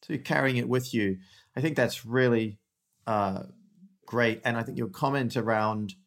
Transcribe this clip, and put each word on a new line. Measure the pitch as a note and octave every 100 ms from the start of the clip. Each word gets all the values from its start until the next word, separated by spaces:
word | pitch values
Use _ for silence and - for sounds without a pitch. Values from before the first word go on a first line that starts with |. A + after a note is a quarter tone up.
| -
So |
you're | D3+
carrying | C#3 D3+ C3+ B2
it | A#2+
with | B2+ B2+
you. | A#2 G2+ F#2+ - - _
I | -
think | D3+ C#3+
that's | A#2+ - A2
really, | B2 B2+ A#2 A2 G2+ _ _ _ _ -
uh, | G#2+ G2+ F#2+ - - _ _ - _ -
great. | A#2 A#2 A2+ B2+
And | A#2
I |
think | A2+ -
your | A2+
comment | - C#3+ C#3 B2 A#2
around | A2 A2 G#2+ G#2+ G#2 F#2+